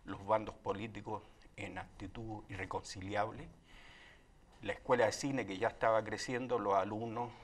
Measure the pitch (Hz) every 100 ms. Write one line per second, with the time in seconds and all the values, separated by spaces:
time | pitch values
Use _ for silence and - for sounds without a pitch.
0 | - 98 98 110 101 - 101 95 110 107
1 | 110 104 - - - - 98 92 90 -
2 | 95 120 113 107 - 98 92 92 - 98
3 | 95 104 110 143 165 - - - - -
4 | - - - - - - 98 - - 123
5 | 107 - 143 135 98 95 110 - 113 110
6 | 110 107 - 123 127 120 101 98 98 107
7 | 117 113 120 -